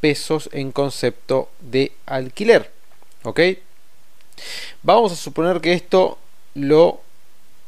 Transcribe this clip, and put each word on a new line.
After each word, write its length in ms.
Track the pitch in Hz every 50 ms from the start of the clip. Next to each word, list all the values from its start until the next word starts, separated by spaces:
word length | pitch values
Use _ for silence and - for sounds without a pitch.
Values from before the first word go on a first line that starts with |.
pesos 500 | 156 151 143 - - - 160 151 - -
en 200 | - 143 135 135
concepto 760 | - 143 139 139 - - 131 120 - - - - 131 131 - - - -
de 320 | 165 120 120 131 135 - - - -
alquiler, 680 | - 135 131 131 127 - - 208 233 220 131 - - - - - - - - - - - -
¿ok? 180 | - 113 - 156 170 185 185 - - - - - - - - - - - - - - - - - - - - - - - - -
Vamos 300 | - 160 196 233 226 185
a 40 | 170
suponer 440 | - - 143 - 160 160 180 180 165
que 120 | 165 170
esto 460 | 180 170 - - 196 185 185 - - - - - - - - - -
lo 460 | 143 143 139 151 156 170 - - - - - - - - - - - - - - - -